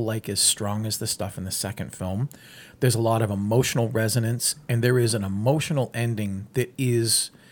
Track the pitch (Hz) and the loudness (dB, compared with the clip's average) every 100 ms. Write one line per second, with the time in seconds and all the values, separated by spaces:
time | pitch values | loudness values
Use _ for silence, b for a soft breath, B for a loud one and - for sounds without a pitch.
0 | 110 110 - 98 - - 104 104 110 - | 0 -2 -4 0 2 2 -2 -2 -2 -4
1 | 113 - 95 - 92 - 98 - - - | -4 -4 -6 -6 -6 -4 -4 -6 -8 -6
2 | 92 98 139 B B B B - 123 113 | -4 -2 -4 B B B B 0 2 4
3 | 113 113 107 101 101 117 123 131 117 110 | 2 2 2 0 2 2 2 0 0 2
4 | 110 120 113 120 - - - 120 123 123 | 2 2 0 -2 -4 -4 -2 2 4 4
5 | 117 110 95 98 113 156 - 147 113 117 | 2 0 -2 0 2 2 0 -2 -2 -2
6 | 120 107 101 95 104 131 120 - 127 117 | -2 -2 -4 -6 -4 -2 -2 -2 0 2
7 | 113 - - b b | 2 0 -2 b b